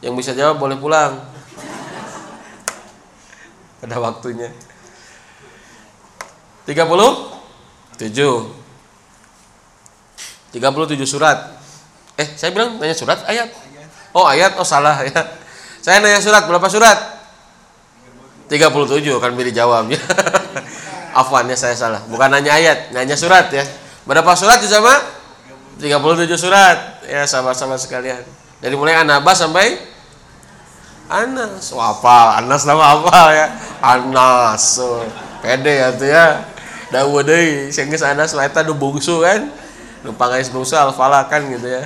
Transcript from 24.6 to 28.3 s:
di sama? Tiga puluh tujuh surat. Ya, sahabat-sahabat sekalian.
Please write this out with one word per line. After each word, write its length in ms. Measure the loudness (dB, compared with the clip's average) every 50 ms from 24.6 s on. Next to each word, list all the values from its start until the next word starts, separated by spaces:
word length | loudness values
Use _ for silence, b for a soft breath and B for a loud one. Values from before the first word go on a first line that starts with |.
| 4
di 40 | 2
sama? 260 | 0 4 4 4 4 4 2 -4 -14 -18 -20 -20 -20 -20 -20 -20 -20 -20 -20 -20 -20
Tiga 240 | -10 -4 -2 -2 0
puluh 240 | 2 2 2 2 0
tujuh 160 | -2 -2 -4
surat. 640 | -2 2 4 6 6 6 6 4 -2 -12 -18 -20 -16
Ya, 240 | -8 -6 -4 -4 -2
sahabat-sahabat 500 | -2 -4 -2 -2 -4 -4 -6 -8 -8 -8 -8
sekalian. 380 | -8 -10 -10 -8 -8 -10 -10 -12 -20